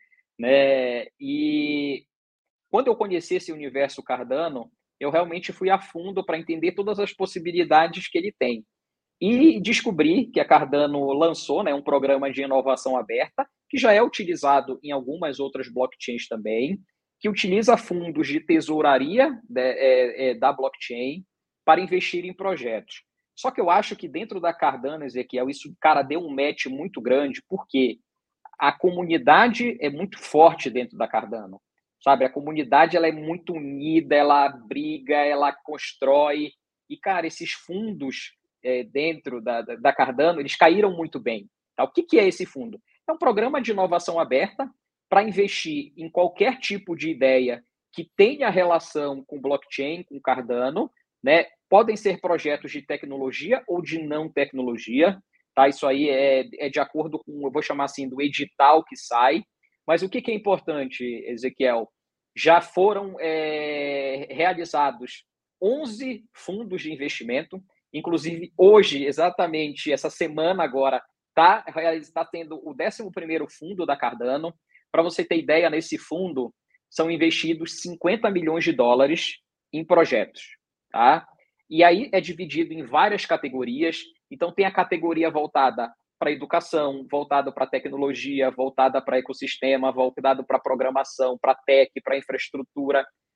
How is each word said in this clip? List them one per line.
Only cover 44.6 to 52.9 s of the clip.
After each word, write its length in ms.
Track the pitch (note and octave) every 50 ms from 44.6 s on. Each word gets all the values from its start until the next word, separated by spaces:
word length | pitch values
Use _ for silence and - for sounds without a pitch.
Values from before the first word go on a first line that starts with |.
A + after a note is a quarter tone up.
| C4+ C4 - _ _ _ _ _ _ _
pra 140 | F#3+ G3 G#3
investir 680 | A3 F3+ F#3 G3+ G3 - - - E3 D3+ C#3+ C3+ - _ E3
em 120 | D#3+ D#3+
qualquer 480 | - F3+ F3+ F3 F3 - G3+ B3+ B3 -
tipo 380 | - - G3+ G3 - - E3
de 140 | D3 D3+ D#3+
ideia 540 | D#3 A#2+ C3+ C3 C3 C3 B2+ A#2+ A#2+ A#2+ - _ _ _ _ _
que 180 | - - F3 - _
tenha 340 | - G3+ A#3 C#4+ - C4+ A3
relação 720 | E3+ F#3 F3+ F3 E3+ D#3+ - - - D#3 D3 C#3+ C#3 C3+ C3+
com 160 | - D3 C#3+
blockchain, 600 | C3 C3+ C#3+ C#3 - - - - C3+ D3 E3 F3 F3
com 180 | - C#3+ C#3
Cardano, 680 | - C3+ B2+ B2+ B2 A#2 B2 A#2+ B2 C3+ D3+ G3 D#4 - _ _ _ _ _ _
né? 260 | - C3 D#3 E3+ E3+ - _ _ _ _
Podem 280 | F#3 G3+ A#3 A3 G#3+
ser 260 | G3+ - G3+ E3+ -
projetos 500 | - F3 E3+ D3+ - D3 D3 C#3+ - C#3+
de 100 | - D3
tecnologia 840 | C3 -